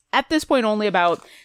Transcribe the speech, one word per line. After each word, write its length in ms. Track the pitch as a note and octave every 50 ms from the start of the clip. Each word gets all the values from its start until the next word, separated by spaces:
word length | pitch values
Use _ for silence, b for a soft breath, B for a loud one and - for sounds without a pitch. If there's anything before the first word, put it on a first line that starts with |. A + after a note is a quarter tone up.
| _ _ -
at 160 | B3+ C#4 -
this 140 | D#4+ D4+ -
point 200 | - D4+ C4 A3+
only 220 | G#3+ G#3+ G#3+ G#3+
about 400 | G#3 F#3 F#3 F3 E3+ E3 E3 - B B B